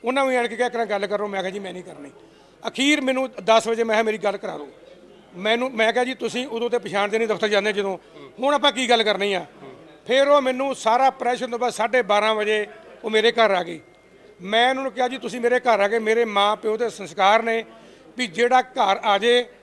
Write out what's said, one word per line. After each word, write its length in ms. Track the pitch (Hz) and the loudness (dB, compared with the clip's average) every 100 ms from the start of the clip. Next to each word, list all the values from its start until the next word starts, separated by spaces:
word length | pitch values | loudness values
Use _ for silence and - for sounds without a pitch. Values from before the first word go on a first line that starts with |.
ਉਹਨਾਂ 200 | 226 269 | -2 0
ਵੀ 120 | 269 254 | 0 0
ਆਣ 100 | 233 | -2
ਕੇ 100 | 214 | -2
ਕਿਹਾ, 100 | 247 | -4
"ਇੱਕ 100 | 240 | -2
ਵਾਰ 100 | 220 | -4
ਗੱਲ 200 | 202 202 | -4 -2
ਕਰੋ।" 220 | 202 208 | -4 -4
ਮੈਂ 120 | 196 | -6
ਕਿਹਾ, 100 | 185 | -6
"ਜੀ, 80 | 196 | -8
ਮੈਂ 140 | 196 | -10
ਨਹੀਂ 120 | 180 | -12
ਕਰਨੀ।" 260 | 180 147 143 - - - - _ - | -16 -18 -18 -20 -20 -20 -20 _ -10
ਅਖੀਰ 320 | - 277 302 | -2 0 2
ਮੈਨੂੰ 300 | 262 262 262 - | 0 -2 -4 -6
ਦਸ 220 | 185 220 220 | 2 2 2
ਵਜੇ 180 | 226 | -2
ਮੈਂ 100 | 226 | 0
ਕਿਹਾ, 80 | 214 | 0
"ਮੇਰੀ 160 | 220 214 | 0 -2
ਗੱਲ 180 | 202 196 | -4 -4
ਕਰਾ 200 | 208 156 | -8 -10
ਦਿਓ।" 120 | 143 - - - - - - 180 | -14 -18 -20 -20 -20 -20 -20 -6
ਮੈਨੂੰ, 340 | 208 233 254 | -2 0 0
ਮੈਂ 220 | 226 220 | 2 2
ਕਿਹਾ, 120 | 247 | 2
"ਜੀ, 100 | 247 | -2
ਤੁਸੀਂ 320 | 262 233 240 - | -4 -6 -6 -6
ਉਦੋਂ 240 | 226 233 | -4 -2
ਤੇ 80 | 240 | -2
ਪਛਾਣਦੇ 400 | 208 202 208 220 | -2 -2 0 0
ਨਹੀਂ 100 | 226 | -2
ਦਫ਼ਤਰ 200 | 196 214 | -2 0
ਜਾਂਦੇ 240 | 208 208 | 0 0
ਜਦੋਂ, 260 | 202 196 180 - 156 139 - | -2 -4 -6 -12 -20 -20 -4
ਹੁਣ 140 | 262 | 0
ਆਪਾਂ 180 | 285 285 | 2 2
ਕੀ 180 | 214 240 | 0 2
ਗੱਲ 120 | 240 | 2
ਕਰਨੀ 320 | 214 190 202 | 2 0 -2
ਆ?" 120 | 185 160 - - - - - - | -4 -6 -18 -20 -20 -20 -20 -2
ਫਿਰ 220 | 254 277 | 2 4
ਉਹ 140 | 294 | 4
ਮੈਨੂੰ 320 | 262 254 277 | 2 -2 -4
ਸਾਰਾ 360 | 254 226 240 269 | -2 2 4 2
ਪ੍ਰੈਸ਼ਰ 380 | 262 240 247 247 | 2 -4 -2 -4
ਤੋਂ 100 | 233 | -4
ਬਾਅਦ 140 | 240 | -4
ਸਾਢੇ 300 | - 220 247 | -2 0 0
ਬਾਰਾਂ 320 | 202 208 214 | 2 2 2
ਵਜੇ 320 | 214 208 214 208 - - - | 0 0 -2 -4 -12 -20 -12
ਉਹ 60 | 220 | -2
ਮੇਰੇ 220 | 220 220 | 2 2
ਘਰ 180 | 226 220 | 4 2
ਆ 120 | 185 | 2
ਗਈ। 180 | 170 160 - _ _ - - - | -2 -10 -16 _ _ -20 -20 -16
ਮੈਂ 280 | 180 220 247 | -2 2 2
ਉਹਨਾਂ 120 | 262 | 2
ਨੂੰ 100 | 269 | -4
ਕਿਹਾ, 160 | 220 247 | -2 -4
"ਜੀ, 100 | 262 | -4
ਤੁਸੀਂ 220 | 233 247 | -8 -2
ਮੇਰੇ 200 | 233 247 | 0 2
ਘਰ 200 | 247 214 | 2 2
ਆ 80 | 202 | 2
ਗਏ, 100 | 226 | 0
ਮੇਰੇ 260 | 220 226 | 0 0
ਮਾਂ 320 | 233 202 202 214 | 2 2 2 0
ਪਿਓ 200 | 214 220 | -2 -2
ਦੇ 140 | 233 | -4
ਸੰਸਕਾਰ 520 | - 190 - 190 220 | -6 -12 2 4 4
ਨੇ 220 | 226 226 220 - - - - - | 2 -2 -4 -20 -20 -20 -18 -6
ਵੀ 100 | 247 | -6
ਜਿਹੜਾ 360 | 165 240 254 | 0 4 4
ਘਰ 380 | 247 269 202 196 | 2 0 2 2
ਆ 140 | 220 202 | 2 2
ਜੇ 280 | 233 240 240 - | 4 2 0 -12